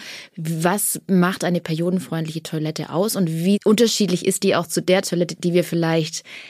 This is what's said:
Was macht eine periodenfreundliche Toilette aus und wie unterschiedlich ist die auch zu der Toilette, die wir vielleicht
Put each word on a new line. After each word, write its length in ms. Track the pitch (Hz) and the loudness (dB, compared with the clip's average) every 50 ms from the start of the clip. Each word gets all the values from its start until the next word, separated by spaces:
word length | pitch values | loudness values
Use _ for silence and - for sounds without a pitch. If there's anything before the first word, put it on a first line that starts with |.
| - - - - - - _ | -6 -12 -16 -16 -18 -16 _
Was 640 | 175 156 160 165 160 165 175 196 202 - - - - - | -8 -6 -4 -2 0 0 0 2 0 -2 -4 -4 -6 -2
macht 360 | - 190 180 175 180 185 - 170 | 2 4 4 4 4 2 -2 -2
eine 160 | 180 175 170 | -2 -2 -2
periodenfreundliche 800 | 165 - 160 160 170 180 185 180 - - 165 160 160 160 156 160 | -2 -2 -2 -2 0 0 0 -2 -2 -4 -6 -6 -4 -6 -8 -8
Toilette 480 | - - 165 156 156 156 156 - 151 - | -8 -6 -6 -4 -4 -4 -4 -6 -8 -4
aus 260 | 143 165 202 220 - | -2 0 0 0 0
und 120 | 202 180 160 | 0 0 0
wie 300 | 160 160 170 190 202 202 - | 0 0 2 2 2 4 4
unterschiedlich 600 | 214 220 214 240 214 - - 208 170 180 170 - | 4 4 6 4 4 4 2 2 2 0 0 0
ist 160 | 190 185 - 196 | 0 0 2 2
die 120 | 190 - | 2 2
auch 100 | 160 165 | 2 0
zu 160 | - - 170 | -2 -4 -2
der 200 | 160 180 180 196 | 2 2 2 2
Toilette, 340 | 190 - 180 175 175 170 - | 2 0 0 0 -2 -2 -2
die 180 | - - 175 170 | -4 -2 2 2
wir 100 | 175 170 | 2 2
vielleicht 580 | 170 175 170 165 165 165 165 156 160 - - - - - - - | 2 0 0 2 2 2 2 0 -2 -4 -10 -12 -14 -18 -18 -18